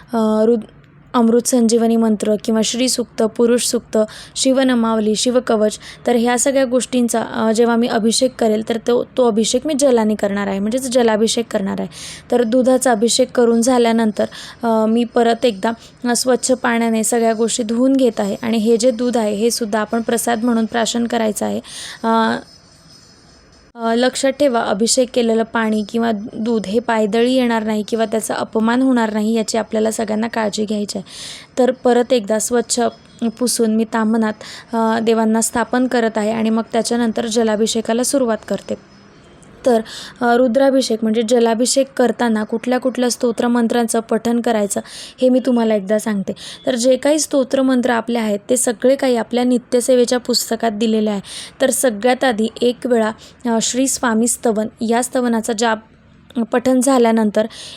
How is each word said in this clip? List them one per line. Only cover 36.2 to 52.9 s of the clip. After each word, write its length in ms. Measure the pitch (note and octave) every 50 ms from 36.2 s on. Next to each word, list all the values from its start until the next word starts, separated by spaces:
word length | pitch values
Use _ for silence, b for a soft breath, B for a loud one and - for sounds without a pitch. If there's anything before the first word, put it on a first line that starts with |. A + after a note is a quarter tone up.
| G#3 G#3+
आणि 200 | A3+ A3+ A3 A3
मग 120 | A3 A3+ A3 - -
त्याच्यानंतर 540 | A#3 G#3+ - A#3+ A#3+ A#3+ A3+ G#3 A#3+ A#3
जलाभिषेकाला 760 | A#3 G#3 A#3+ A3+ A3 G#3+ G3+ A3 G#3+ - A3+ G#3+ - A3+ A#3 B3+
सुरुवात 360 | - - C#4 B3+ A#3 G#3+ G#3 - -
करते. 460 | G3+ F#3+ - - G#3+ - - - - - - - - - - - - - - - - - -
तर, 140 | B3+ A#3+ A3 A3 B B B B B B -
अ, 160 | B3 A#3+ A#3+
रुद्राभिषेक 600 | A#3+ B3+ B3+ A3 C4+ C4+ C#4 C4 C4+ A#3+ - A3+ G#3+ A3+
म्हणजे 200 | A3 A3 A#3 A#3 A3
जलाभिषेक 580 | B3+ A#3+ A#3 A3+ A3+ A3 B3+ A#3+ - C4+ C4+ C4+ -
करताना 480 | - B3 A3+ A3+ - B3 A#3 A3 G#3+ G#3+
कुठल्या 340 | - A#3 A3+ - B3 B3 B3+
कुठल्या 320 | - C4 A3+ B3+ B3 B3
स्तोत्रमंत्रांचं 880 | A3+ - - A#3+ A3 - A#3+ A#3+ A#3+ A#3+ A#3 A3 A#3+ A#3+ A#3 A3+ - A#3
पठण 400 | A3+ - A3+ G#3+ - A#3 A#3 A#3+
करायचं 400 | A3+ B3 A3+ G#3+ G#3 G3 - A3+ B B B B B B B B B3+
हे 60 | B3+
मी 120 | B3+ B3+ B3
तुम्हाला 280 | C4+ B3 A#3+ A3+ A3 A3
एकदा 240 | G#3+ F#3+ F#3+ G#3+ G#3+
सांगते. 340 | - A#3 G#3 G3 F#3 - - B B B B B B
तर 80 | C4+ B3+
जे 220 | A#3 A#3 C4 B3+
काही 220 | B3+ - C#4+ D4+ D#4
स्तोत्रमंत्र 720 | D4 - - C#4 B3+ C4 - C4+ C4 C4 C4 B3 A#3 B3
आपले 280 | A#3+ A3+ A3 - A#3 A#3+
आहेत 200 | A3 G#3+ G3+ G3+ - -
ते 60 | B3
सगळे 400 | B3 - B3+ A#3 - - B3+ C4+
काही 200 | C#4 C#4 C4 B3
आपल्या 280 | A#3 A3 - A#3+ A#3+ B3
नित्यसेवेच्या 720 | B3 B3+ A#3 B3 - - B3 A#3 - B3+ B3 A#3+ A#3 B3+ B3
पुस्तकात 520 | A#3+ - A#3+ - - - A3+ A3 - A3+
दिलेले 400 | G#3 G#3 A#3 A3+ A3 A3 G#3+ G#3+
आहे. 100 | G#3 G3 B B B B B B B -
तर 100 | C4+ C4
सगळ्यात 540 | B3 - - B3+ G#3+ G3+ G#3+ B3 B3+ B3+ -
आधी 240 | C4 A3+ G3+ A3 A3+ - -
एक 260 | A#3+ B3 A#3+ - -
वेळा, 260 | B3